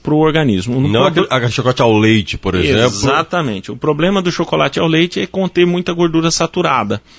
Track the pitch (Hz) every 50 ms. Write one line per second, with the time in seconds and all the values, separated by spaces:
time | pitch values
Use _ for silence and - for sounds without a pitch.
0 | - 151 151 151 156 156 151 160 151 131 104 92 92 120 123 131 135 147 104 117
1 | 135 147 156 170 190 - 131 127 117 117 110 - 117 127 127 - 131 117 110 107
2 | 110 110 113 110 - - - - - 95 92 90 87 - - 104 120 - 101 101
3 | 101 127 139 156 165 - - 175 156 127 104 92 - - - 120 - 151 151 147
4 | 160 185 202 196 180 175 160 - 165 - - 156 151 143 - - 180 165 160 160
5 | 170 175 - 190 196 - - 190 190 175 - 175 175 175 175 180 175 - 175 170
6 | 175 170 160 160 160 165 160 - 165 165 - 185 170 147 139 123 107 101 113 101
7 | _ _ -